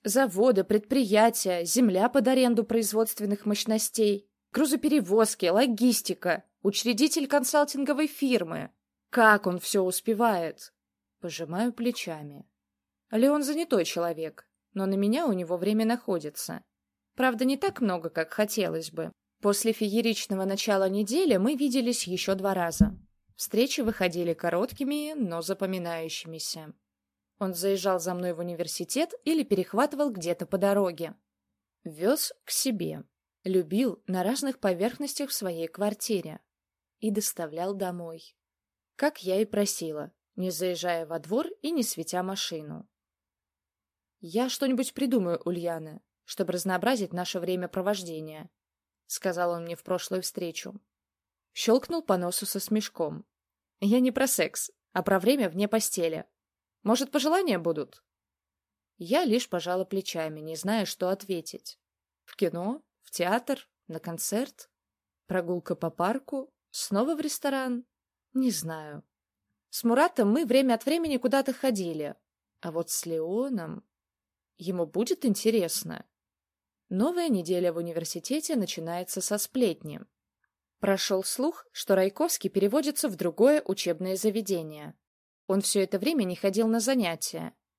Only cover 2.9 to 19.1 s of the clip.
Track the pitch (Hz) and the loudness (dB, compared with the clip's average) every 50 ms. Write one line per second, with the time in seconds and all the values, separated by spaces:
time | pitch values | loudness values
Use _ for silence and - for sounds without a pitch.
2.9 | 208 220 226 220 - - 208 202 202 - - 208 208 - - 220 220 220 220 - | 2 2 0 0 0 -4 -2 -2 -2 -2 0 -2 0 0 0 0 0 0 0 -2
3.9 | - 226 214 208 202 202 - _ _ _ _ _ - 247 311 285 277 - - 302 | 0 2 4 4 2 0 -4 _ _ _ _ _ 0 2 2 4 2 2 2 4
4.9 | 294 294 196 175 202 226 220 214 - - 190 170 180 214 269 254 226 202 233 247 | 4 4 4 4 6 6 6 4 2 0 2 4 6 6 4 4 4 4 4 4
5.9 | 226 - - - 180 - - 180 160 - - _ _ _ - 202 202 - - 240 | 4 4 0 -4 -6 -2 0 0 -2 -2 -4 _ _ _ -2 0 0 2 0 0
6.9 | 240 202 294 311 - 330 277 269 285 285 - - - 294 294 294 - 269 277 262 | 2 2 2 2 2 0 0 2 2 2 2 4 4 4 2 2 0 -2 0 0
7.9 | 285 262 311 294 - - 285 262 247 208 180 160 165 160 - - - _ _ _ | 2 0 0 -2 -2 -2 0 2 2 2 0 -2 -6 -8 -10 -12 -14 _ _ _
8.9 | _ _ _ _ - 247 226 220 208 202 - 190 180 175 - - - 202 185 180 | _ _ _ _ 4 6 8 8 8 6 4 0 -2 -2 -4 0 0 2 2 2
9.9 | 180 - - 226 226 202 240 233 202 175 165 156 - - - - _ _ _ _ | 0 -2 0 0 2 4 4 4 4 2 -2 -4 -6 -10 -18 -20 _ _ _ _
10.9 | _ _ _ _ _ _ - 170 151 - 165 147 170 185 233 247 240 - 233 247 | _ _ _ _ _ _ -12 -10 -8 -8 -8 -6 -2 -2 -2 -2 -2 -2 -2 -2
11.9 | 240 - - 175 160 151 147 147 143 - - _ _ _ _ _ _ _ _ _ | -2 -2 -6 -8 -8 -10 -12 -14 -16 -18 -20 _ _ _ _ _ _ _ _ _
12.9 | _ _ _ _ 214 220 247 277 294 302 285 269 302 320 330 302 262 196 - - | _ _ _ _ 2 4 4 4 4 2 0 -2 -2 -2 0 2 2 2 2 0
13.9 | - 175 170 170 160 156 160 156 - - - _ _ _ _ _ _ 196 190 190 | -2 -2 -2 -2 -2 -4 -6 -8 -10 -14 -20 _ _ _ _ _ _ -4 -2 -2
14.9 | 196 196 202 208 226 302 339 277 196 180 175 160 180 170 180 208 214 220 226 220 | 0 2 2 2 2 2 2 0 0 -2 -2 -2 -2 -2 0 0 2 2 2 2
15.9 | 240 247 - - 190 165 151 151 - - - - 165 - - _ _ _ _ _ | 0 -2 -2 -4 -4 -2 -4 -6 -10 -10 -10 -8 -10 -12 -12 _ _ _ _ _
16.9 | _ _ _ _ _ - 254 262 240 214 254 262 277 269 - 392 392 - 254 202 | _ _ _ _ _ 0 0 0 2 2 0 0 0 0 -2 -4 -2 0 0 0
17.9 | 180 170 160 165 - 165 160 - - - 214 208 - 226 190 170 160 160 160 156 | 0 -2 -4 -4 -4 -4 -4 -2 0 -2 -2 0 0 -2 0 0 -2 -4 -6 -8
18.9 | - 160 160 170 | -8 -8 -8 -8